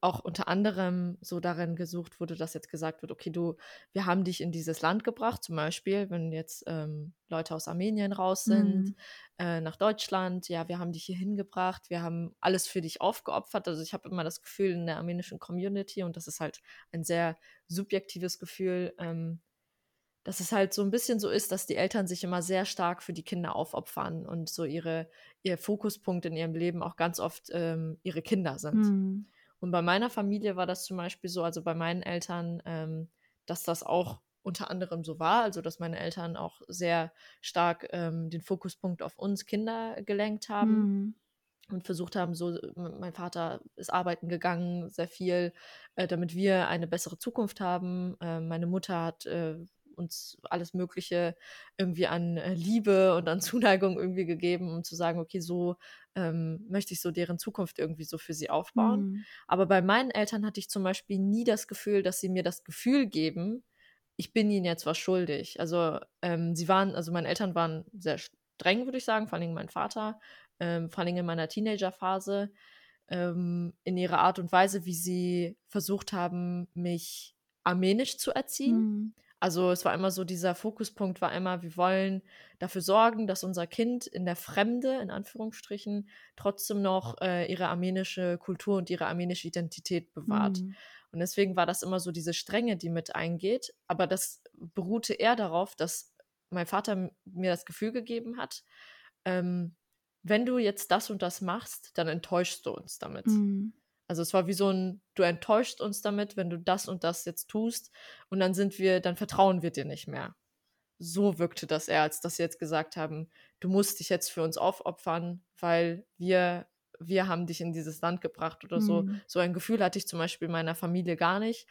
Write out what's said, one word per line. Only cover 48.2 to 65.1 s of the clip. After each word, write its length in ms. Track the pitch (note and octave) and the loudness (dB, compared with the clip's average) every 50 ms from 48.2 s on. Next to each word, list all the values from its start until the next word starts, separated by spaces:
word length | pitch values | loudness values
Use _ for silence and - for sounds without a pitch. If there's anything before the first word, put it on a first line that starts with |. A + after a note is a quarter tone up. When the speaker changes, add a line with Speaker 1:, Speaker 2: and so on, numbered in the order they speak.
Speaker 1:
Äh, 200 | E3 E3+ E3 E3 | -6 -4 -4 -4
meine 260 | E3 E3 E3 E3 E3+ E3+ | -2 -4 -2 -2 0 0
Mutter 360 | F3+ F#3+ F3 - F#3 E3+ E3 | 0 -2 0 -2 -2 0 0
hat, 200 | E3 E3 - - | -2 -4 -6 -6
äh, 320 | - - E3+ E3+ D#3+ D#3 E3 E3+ F#3 _ _ _ _ - | -4 -2 -2 -2 -2 -4 -6 -10 -16 _ _ _ _ -10
uns 420 | - F3 E3 - - - - - - - | -8 -8 -8 -8 -10 -12 -12 -16 -16 -8
alles 300 | - - F3+ F3 E3 - | -4 -4 -4 -4 -4 -4
Mögliche 640 | F3+ F3+ F3 - - F3 - F3 F3 F3 E3+ E3+ - - - - - - - _ - | -4 -4 -2 -4 -8 -6 -2 0 0 2 0 -2 -4 -14 -20 -18 -18 -20 -20 _ -2
irgendwie 300 | G3 F#3 F3 E3 F3+ - | 0 0 2 2 2 2
an, 300 | - E3+ E3+ E3+ E3+ E3 | 2 0 0 0 -2 -2
äh, 160 | - F3 F#3+ | -2 -2 -2
Liebe 600 | E3+ E3+ F#3+ A3 A#3 G#3 G#3 G3 F#3+ F#3+ F#3+ F3 | -2 0 2 2 2 4 6 6 8 8 8 6
und 120 | E3+ F3 E3 | 6 4 2
an 120 | D#3+ G3 | 0 0
<laughs> 0 | |
Zuneigung 560 | F3+ - - B3 A#3 G#3+ F#3+ F#3+ G3 F#3+ F#3 - | -2 0 0 4 6 6 6 6 6 2 2 2
irgendwie 260 | - F#3 F#3 F#3 F#3 | -2 -2 0 0 0
gegeben, 440 | E3 F3 D#3+ F3 F3 F3 F3 F#3 F3 E3 | 0 0 0 2 2 2 2 0 -2 -4
um 100 | E3 E3+ | -4 -6
zu 120 | - - | -6 -4
sagen: 240 | E3 F3 E3 E3 F3 | -2 0 0 0 0
"Okay, 200 | E3 E3 - F#3+ | -4 -4 -4 -6
so, 340 | E3 E3+ F3 F3+ F3 F3 F3+ - - - - - - _ _ | -2 -2 0 0 2 0 0 -2 -8 -18 -20 -20 -20 _ _
ähm, 500 | F#3+ F#3 E3 D#3+ E3 E3 D#3+ D#3+ D#3+ G#3 A3+ | -2 -2 0 0 0 0 -2 -2 -6 -6 -2
möchte 240 | F3+ G3+ G3+ - F3+ | -2 -2 -2 -2 -6
ich 80 | E3 | -4
so 100 | - F3 | -4 -2
deren 260 | D#3+ - F3 E3+ F3 E3+ | 0 0 -2 -2 -2 -4
Zukunft 400 | - - G3 - F#3+ E3 - - | -4 -6 -4 -4 -4 -4 -2 -4
irgendwie 260 | D#3+ D#3 D#3+ D#3 D#3+ | -2 -2 -2 -6 -8
so 120 | - - D#3+ | -10 -10 -10
für 160 | - - E3 | -8 -8 -8
sie 160 | D3+ D#3 - | -6 -4 0
aufbauen." 580 | - - F#3 - - A3+ A3 A3 G#3+ G#3 G3+ G3 | 0 0 0 0 2 4 4 6 4 4 2 0
Speaker 2:
Mhm. 180 | F#3+ G3+ G#3 - - - - - | -2 -4 -8 -10 -16 -20 -2 0
Speaker 1:
Aber 180 | - F3+ G3 | 4 4 6
bei 160 | F3 G3 F#3 | 6 6 6
meinen 300 | F3+ F#3+ G3+ A#3 C4+ C4 | 8 6 6 4 4 2
Eltern 340 | - G#3 G#3+ G#3 - G#3+ G3+ | 2 0 0 0 0 0 -2
hatte 140 | G#3+ G#3 - | -2 -2 -4
ich 100 | F#3+ - | -8 -6
zum 140 | - G#3 F#3+ | -4 0 0
Beispiel 360 | F#3 F#3+ - - _ G3+ F#3+ | 0 0 -2 -2 _ 0 2
nie 240 | F#3+ G3 G3+ A3+ A#3+ | 4 4 4 4 4
das 240 | B3 G#3+ G#3 - - | 4 2 2 0 -6
Gefühl, 340 | G#3 - - G3+ G#3 G3+ F#3+ | -10 -6 -2 2 2 4 4
dass 160 | F#3 F#3 - | 2 0 0
sie 100 | - F#3 | -2 0
mir 140 | F#3 F#3 E3 | 0 0 0
das 200 | E3+ F3 - - | 0 -2 -4 -12
Gefühl 440 | - D#3+ - - A#3+ C4 C#4+ C4+ G3+ | -14 -14 -2 2 4 6 6 4 4
geben, 560 | - D#3 D#3 D#3+ - F3 E3+ G3+ A3+ B3+ - _ _ _ _ _ _ _ _ _ _ - | 2 0 0 0 0 0 -2 -2 -4 -6 -8 _ _ _ _ _ _ _ _ _ _ -12
ich 160 | F3+ - - | -12 0 2
bin 180 | A3+ G#3+ G#3 | 4 4 4
ihnen 140 | G#3 G3 F3+ | 4 4 2
jetzt 200 | F3 E3+ E3 - | 2 0 0 0
was 120 | D3+ E3 - | -2 -2 0
schuldig. 600 | - - | 2 2